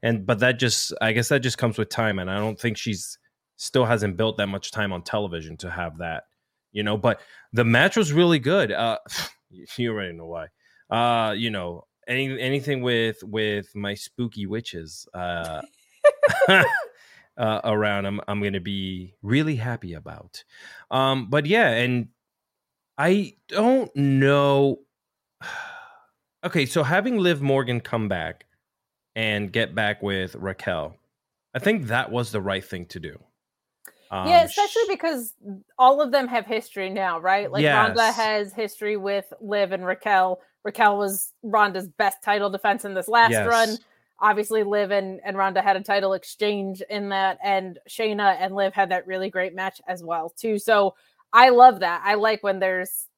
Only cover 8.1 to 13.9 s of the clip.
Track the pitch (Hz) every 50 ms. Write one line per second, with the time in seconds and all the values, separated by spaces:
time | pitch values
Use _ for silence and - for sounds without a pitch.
8.1 | 143 160 175 175 170 147 113 135 175 202 156 104 95 73 117 117 110 - _ -
9.1 | - - - - - _ _ _ 92 90 - - - - 120 117 110 107 98 90
10.1 | 85 82 82 82 85 85 80 76 _ _ _ _ _ _ _ _ - 113 120 120
11.1 | 120 117 113 107 104 101 117 117 107 98 90 87 87 87 - _ _ _ _ -
12.1 | 123 131 135 135 135 120 123 127 135 143 127 143 139 131 123 127 120 117 113 113
13.1 | 107 - - 104 101 110 107 107 104 104 95 _ _ 104 101 101